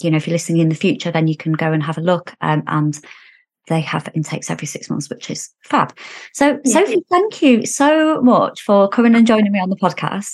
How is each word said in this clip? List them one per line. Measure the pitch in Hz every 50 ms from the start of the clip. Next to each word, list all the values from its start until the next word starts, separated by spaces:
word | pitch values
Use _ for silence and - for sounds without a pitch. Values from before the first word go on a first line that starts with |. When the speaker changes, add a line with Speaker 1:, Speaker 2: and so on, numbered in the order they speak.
Speaker 1:
you | - 170
know, | 156 156
if | 156
you're | 165 165
listening | 170 - - 165 165
in | 165 160
the | 156
future, | - - 185 - - - 175
then | 165 165 160 160
you | 156
can | - - 160 160
go | 151 160 160 156
and | 160 143
have | 156 156 165
a |
look, | 160 180 180 170 170 - - -
um, | - 156 156 151 - -
and | - 151 151 151 147 - _ - - - - - _ _ _ _ _ _ _ -
they | 165 165
have | 151 - - 160 - - -
intakes | 160 151 - 160 - - -
every | 165 165 156
six | 143 - - - -
months, | - - 143 -
which | - - - -
is | - - - - _ _ _
fab. | - - 247 143 - - - - - - - - - -
So, | - 277 294 - - -
Speaker 2:
Yeah. | 262 220
Speaker 1:
Sophie, | 311 392 - - 359 - -
thank | 349 359 403 440 - - 339
you | 269 247 214 240
so | - - - 277 294 311 320 311 311 311 -
much | 247 254 220 175 95 - - -
for | - - 202 202 196 196
coming | - 240 233 233 226
and | 233 226 226
joining | 220 214 208 202
me | 202 196
on | 185 185
the | 190
podcast. | - 196 175 - - - - - 202 202 -